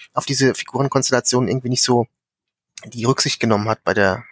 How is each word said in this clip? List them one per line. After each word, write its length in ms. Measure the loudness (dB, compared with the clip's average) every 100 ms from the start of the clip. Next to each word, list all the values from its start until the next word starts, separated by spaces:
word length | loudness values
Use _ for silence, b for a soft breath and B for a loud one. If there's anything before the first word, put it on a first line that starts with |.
| B
auf 120 | -6 -4
diese 280 | 2 2
Figurenkonstellationen 920 | 0 -4 -4 0 0 0 0 0 0 0
irgendwie 200 | -2 -2
nicht 140 | 0
so 240 | 2 2 0 _ _ _ _ _ _ -20 -14
die 180 | -4
Rücksicht 360 | -2 0 -2 -2
genommen 280 | 0 0 0
hat 140 | -2
bei 100 | -2
der 300 | 2 2 0 -8